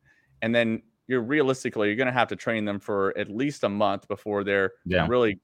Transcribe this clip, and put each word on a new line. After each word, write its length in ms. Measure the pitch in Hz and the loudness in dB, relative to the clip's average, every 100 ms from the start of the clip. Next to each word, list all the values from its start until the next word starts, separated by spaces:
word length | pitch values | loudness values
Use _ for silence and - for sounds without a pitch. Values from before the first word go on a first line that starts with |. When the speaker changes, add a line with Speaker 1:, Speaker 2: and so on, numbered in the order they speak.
| _ _ _ _ | _ _ _ _
Speaker 1:
and 120 | 113 | 0
then 280 | 120 117 110 - _ - | 2 2 -2 -8 _ -4
you're 140 | 127 | -2
realistically, 640 | 113 151 131 131 127 110 104 | 0 2 2 2 -2 0 0
you're 80 | 107 | 2
gonna 160 | 131 | 0
have 160 | 123 113 | 2 0
to 80 | 98 | 0
train 280 | - 113 | -4 -2
them 140 | 104 101 | -2 -4
for 360 | - 101 98 - | -4 0 0 0
at 100 | 104 | -6
least 360 | 104 139 143 | -4 -4 -2
a 40 | 110 | -4
month 380 | 101 104 98 - | 0 0 0 -6
before 360 | 101 - 101 | -8 -4 -4
they're 280 | 101 98 95 - | 0 2 0 -2
Speaker 2:
Yeah. 220 | 92 90 85 | -2 0 2
Speaker 1:
really 300 | 123 117 98 | 4 2 0